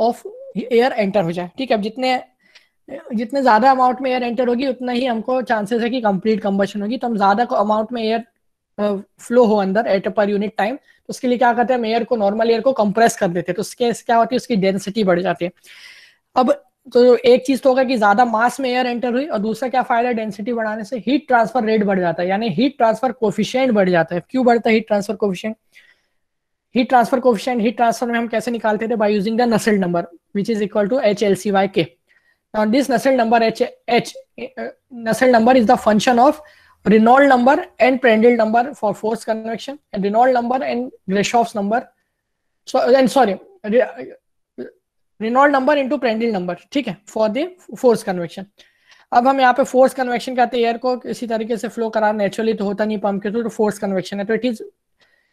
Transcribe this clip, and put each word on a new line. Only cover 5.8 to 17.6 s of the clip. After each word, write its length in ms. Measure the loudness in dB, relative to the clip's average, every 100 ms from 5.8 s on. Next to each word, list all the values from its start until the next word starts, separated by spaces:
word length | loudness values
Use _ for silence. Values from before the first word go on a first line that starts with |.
है 80 | -2
कि 120 | -2
कंप्लीट 400 | 0 0 0 -2
कंबशन 400 | 0 -2 -2 -4
होगी, 160 | -6 -6
तो 100 | -4
हम 100 | 0
ज्यादा 260 | 2 2
अमाउंट 480 | 0 -2 0 -2 -4
में 120 | -4
एयर, 200 | -4 -4 -6 _ _ _ _ -6
अ, 160 | -4 -4 -10 _
फ्लो 260 | 0 4 4
हो 100 | 4
अंदर 440 | 2 0 0 0
at 80 | -2
a 60 |
per 120 | -2 0
unit 260 | 0 -4 -4
time, 180 | -4 -6 _ _ -16
उसके 180 | -6 -2
लिए 100 | 2
क्या 160 | 2
करते 200 | 2 0
हैं, 60 | 0
हम 60 | -2
एयर 180 | -2
को, 120 | -2 -2
नॉर्मल 360 | 0 0 0
एयर 100 | 0
को 120 | 0
कंप्रेस 420 | 0 0 2 2 2
कर 120 | -2
देते 240 | -2 -4
हैं, 40 | -6
तो 40 |
उसके, 280 | -6 -4 -4
इससे 160 | -4 0
क्या 100 | 0
होती 200 | 2 -2
है, 20 |
उसकी 180 | -2 0
डेंसिटी 480 | 0 -2 -4 -2
बढ़ 180 | 0 0
जाती 240 | 0 -4 -6
है। 60 | -10 _ -20 -20 -20 -20 _ _ 0
अब 280 | 0 0 _ _ -2
तो 220 | 4 6 6
एक 300 | 4 2 2
चीज 160 | 0